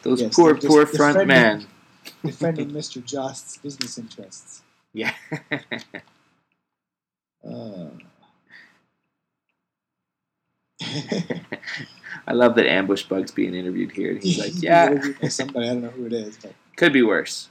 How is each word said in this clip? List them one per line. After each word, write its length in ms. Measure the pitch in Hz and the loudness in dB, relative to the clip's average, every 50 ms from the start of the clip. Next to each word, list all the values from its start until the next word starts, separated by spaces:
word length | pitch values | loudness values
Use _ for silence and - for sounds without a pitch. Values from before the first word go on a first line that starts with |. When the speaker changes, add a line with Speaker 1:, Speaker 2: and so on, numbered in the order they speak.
Speaker 1:
Those 180 | - 123 127 120 | 2 0 0 2
Speaker 2:
Yes, 160 | 120 110 - | 0 2 6
Speaker 1:
poor, 160 | 180 170 160 | 6 8 8
Speaker 2:
they're 80 | 151 131 | 6 4
just 80 | - 143 | 4 6
Speaker 1:
poor 160 | 151 147 147 | 6 6 6
front 300 | 147 - 147 147 147 147 - | 4 4 2 4 4 4 4
Speaker 2:
defending, 100 | - 131 135 127 120 110 107 104 | 4 6 6 6 6 6 2 0
Speaker 1:
men. 40 | 104 - _ _ _ _ _ | -8 -16 _ _ _ _ _
Speaker 2:
<laughs> 300 | _ _ - _ _ - | _ _ -20 _ _ -10
defending 460 | 151 - - 160 170 160 151 147 143 147 | -10 -6 -4 -4 -4 -4 -4 -6 -8 -8
Mister 260 | 151 147 - - 131 | -10 -12 -12 -14 -14
Jost's 560 | 120 - 139 139 131 131 131 - - - - | -14 -10 -8 -8 -8 -8 -10 -12 -18 -18 -20
business 400 | - _ 143 139 - - - - | -16 _ -16 -10 -10 -12 -10 -10
interests. 640 | - 113 110 - - 98 95 - - _ - - - _ _ _ _ _ _ | -14 -16 -16 -18 -20 -20 -20 -20 -20 _ -20 -20 -20 _ _ _ _ _ _
Speaker 1:
Yeah. 220 | _ 107 110 - - - | _ -8 -6 -6 -8 -10
<laughs> 60 | - - 156 151 _ _ 151 139 - _ - 117 - _ - 87 _ _ _ _ _ _ _ _ _ _ _ _ _ _ _ _ _ _ _ _ _ _ _ _ _ _ _ _ | -14 -12 -12 -12 _ _ -10 -10 -8 _ -14 -14 -14 _ -18 -20 _ _ _ _ _ _ _ _ _ _ _ _ _ _ _ _ _ _ _ _ _ _ _ _ _ _ _ _
Speaker 2:
Uh. 460 | _ - 120 120 117 110 101 90 85 76 - 82 - _ _ _ _ _ _ _ _ _ - - - _ _ _ _ _ _ _ _ _ _ _ _ _ _ _ _ _ _ _ _ _ _ _ _ _ _ _ _ _ _ _ _ _ _ _ _ _ _ _ _ _ _ _ | _ -16 -14 -14 -14 -14 -14 -14 -16 -16 -18 -20 -20 _ _ _ _ _ _ _ _ _ -20 -20 -20 _ _ _ _ _ _ _ _ _ _ _ _ _ _ _ _ _ _ _ _ _ _ _ _ _ _ _ _ _ _ _ _ _ _ _ _ _ _ _ _ _ _ _
<laughs> 60 | - - - 151 - - - - 165 - - 170 - _ - - - - - - - _ _ _ _ - - - - | -12 -8 -8 -10 -6 -6 -6 -6 -4 -6 -8 -10 -10 _ -14 -14 -12 -14 -12 -12 -14 _ _ _ _ -18 -18 -16 -8
Speaker 1:
I 60 | - | -4
love 220 | 123 120 123 120 120 | 2 4 4 4 6
that 100 | 120 98 | 4 2
Ambush 380 | - 76 92 98 95 98 95 - | 4 2 0 0 0 -2 -2 -2
Bug's 260 | - 95 95 95 - | -4 -4 -4 -4 -4
being 240 | - - 101 92 90 | -4 -4 -4 -4 -4
interviewed 380 | 92 90 90 90 92 98 95 | -6 -6 -6 -6 -6 -6 -6
here. 200 | - 95 95 92 | -6 -8 -6 -6
And 100 | 95 - | -6 -4
he's 160 | - 185 170 - | -2 -2 -2 -2
Speaker 2:
<laughs> 0 | |
Speaker 1:
like, 100 | - 104 | -4 -6
Speaker 2:
He's 100 | 170 180 | -6 -6
Speaker 1:
"Yeah." 240 | 170 170 170 170 170 147 | 0 4 6 6 6 4
Speaker 2:
interviewed 300 | 143 139 139 143 139 - | 2 0 -2 -6 -6 -4
by 80 | - 123 | -6 -6
somebody. 400 | - - 135 139 135 123 117 117 | -4 -6 -8 -8 -6 -6 -4 -4
I 40 | 123 | -4
don't 80 | 123 | -6
know 60 | 120 117 | -6 -10
who 160 | 120 131 123 | -10 -12 -10
it 60 | 113 | -8
is, 240 | 117 117 107 104 107 _ | -6 -8 -8 -10 -14 _
but 140 | - - - _ _ _ _ | -20 -20 -20 _ _ _ _
Speaker 1:
Could 160 | - 175 170 | 2 2 4
be 100 | 139 135 | 6 6
worse. 460 | 120 110 95 80 67 - - - - _ | 4 4 4 2 0 -4 -10 -12 -14 _